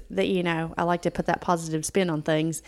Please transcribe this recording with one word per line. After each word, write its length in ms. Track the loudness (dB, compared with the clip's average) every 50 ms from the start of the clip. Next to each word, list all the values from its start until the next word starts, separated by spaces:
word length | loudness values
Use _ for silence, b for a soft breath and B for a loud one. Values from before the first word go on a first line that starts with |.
| -10 -6
the, 160 | -2 0 0
you 160 | 2 2 2
know, 320 | 2 0 0 0 -2 -4 -2 0
I 60 | 0
like 180 | 2 2 2
to 100 | 0 -2
put 140 | -2 -2 -2
that 160 | 0 0 0
positive 440 | 2 0 0 0 0 -2 -4 -4 -2
spin 240 | 0 0 0 2 2
on 120 | 0 -2
things. 420 | 0 0 2 2 2 0 -2 -4 -8